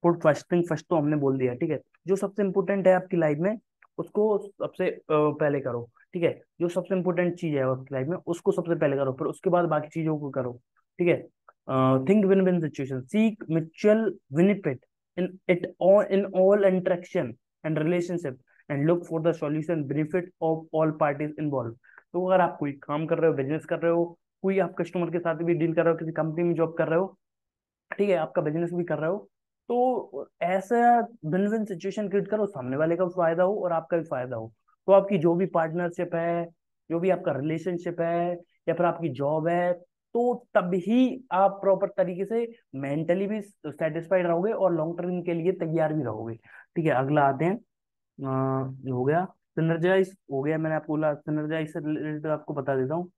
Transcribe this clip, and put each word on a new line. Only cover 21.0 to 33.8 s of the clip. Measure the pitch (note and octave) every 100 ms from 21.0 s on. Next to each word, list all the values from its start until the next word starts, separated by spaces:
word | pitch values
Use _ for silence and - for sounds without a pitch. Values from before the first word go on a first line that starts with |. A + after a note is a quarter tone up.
| D3+ C#3+ D3+ D3+
involved। | D#3 C3+ A#2 A2+ _ - _
तो | F3 F#3
अगर | F#3
आप | F3 -
कोई | D3
काम | C#3 - D3 D#3
कर | E3
रहे | D#3+
हो, | C#3
business | C3+ D#3 -
कर | E3
रहे | E3+
हो, | E3+ E3+ E3+ _ _
कोई | F#3+ F#3+
आप | F3+
customer | F3+ E3+ F#3 E3+
के | E3+
साथ | E3+ D#3+
भी | E3+
डील | E3+ E3
कर | E3
रहे | E3
हो, | E3
किसी | E3
company | D#3 D#3 D#3
में | F3 D#3+
job | E3 E3
कर | D#3
रहे | D#3+
हो, | F#3+ - _ _ _ _ _ _ _ -
ठीक | G3+
है, | F3
आपका | D#3 -
business | D3+ D#3 E3+
भी | F3
कर | F3 D3+
रहे | D#3
हो, | G3 - _ _ _ _
तो | A#3+ B3 A#3+ - C#3 - _
ऐसा | E3+ F#3+ F#3+ A#3+ A#3+ A#3+ A3 - D#3
विन-विन | F#3 G3+ A3 G#3
situation | F#3 F#3 F#3+ G#3
create | G3+ F3+
करो, | G#3+ G3+
सामने | D3+ B2 C3+
वाले | D#3+ E3+
का | F#3
भी |
फायदा | F3+ E3+ E3
हो | F#3 G#3
और | F#3
आपका | E3